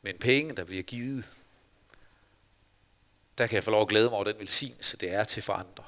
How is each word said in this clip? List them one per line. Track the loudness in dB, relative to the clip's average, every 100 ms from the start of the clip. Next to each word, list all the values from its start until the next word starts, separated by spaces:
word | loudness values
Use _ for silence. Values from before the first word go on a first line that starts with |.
Men | -10 -2
penge, | 4 4 2 -8
der |
bliver | -6 -8
givet, | -8 -8 -6 -6 -10 -18 _ _ _ _ _ -20 -20 _ _ _ _ _ _ _ _ _ _ _ _ -2
der | 0
kan | 2
jeg |
få | 4
lov | 4
at | 6
glæde | 6 4
mig |
over | 2
den | -2 -4
velsignelse, | -4 -4 -4 -10 -10 -6
det | -2
er | 0
til | -2 -4
for | -4
andre. | -6 -6 -18